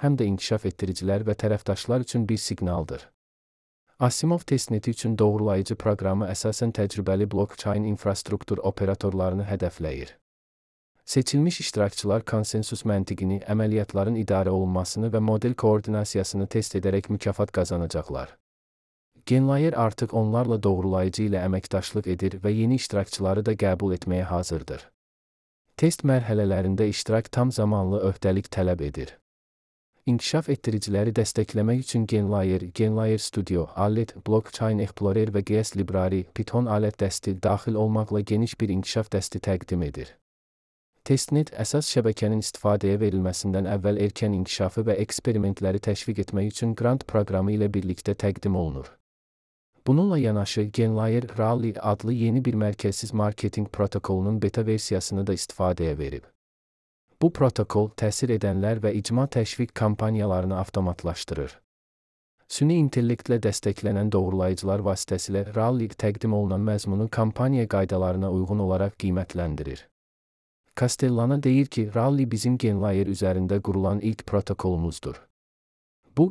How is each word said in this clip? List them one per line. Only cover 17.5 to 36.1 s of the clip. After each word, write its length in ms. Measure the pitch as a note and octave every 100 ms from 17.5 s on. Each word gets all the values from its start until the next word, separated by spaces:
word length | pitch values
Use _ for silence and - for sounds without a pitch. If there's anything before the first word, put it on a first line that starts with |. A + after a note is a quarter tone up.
qazanacaqlar. 840 | - F2 F2 E2 E2 D2+ C2+ C2 - _ _ _ _ _ _ _ _ -
Genlayer 480 | B2+ C3+ C#3 D#3+
artıq 400 | A#2 A2+ - A2+
onlarla 500 | A2+ G#2+ A#2 B2 A2
doğrulayıcı 600 | G2+ F#2 F#2+ F#2+ F#2 G2
ilə 180 | G#2+ G2 F#2
əməkdaşlıq 600 | F#2 - F#2+ - G#2+ F#2+
edir 240 | F2 F#2+ F#2+
və 100 | G#2
yeni 220 | A2 A2+ B2+
iştirakçıları 680 | - G2+ G2+ - G2 G2 G#2+
da 80 |
qəbul 440 | G#2+ G2 F2+ G2 F2+
etməyə 320 | - F2+ F2+
hazırdır. 560 | F2 - D#2+ - C2+ - _ _ _ _ _ _ _ _ -
Test 260 | D#3+ -
mərhələlərində 840 | C#3+ C3 A2 G#2+ G2+ F#2+ F#2+ G2 G#2+
iştirak 440 | G#2 - A2 -
tam 200 | - B2+
zamanlı 520 | A#2+ G#2+ G#2 F#2 G#2 F#2+
öhdəlik 360 | F#2+ G2 F#2+ -
tələb 380 | - F#2 F2 D2
edir. 260 | D2 C2 - _ _ _ _ _ _ _ _ -
İnkişaf 440 | A#2+ - D#3 -
etdiriciləri 640 | C3+ - G#2+ G#2 G2+ A2
dəstəkləmək 640 | A2 G#2+ - G#2+ A2 A2 B2
üçün 260 | C3 A#2+ A2
Genlayer, 560 | A2 G2+ G2+ F#2 F#2
Genlayer 560 | F2+ - A2 A2 A2 A2
Studio, 500 | - - F#2 F2+ D2+ -
Alert, 400 | G#2 G#2+ A2+ - -
Blockchain 520 | A2 - - A2 G#2+
Explorer 540 | G2+ - G2+ G#2 A2
və 80 | G2+
G 220 | F#2+ G#2+
S 120 | G#2+ G2
Library, 440 | F#2 F#2+ F#2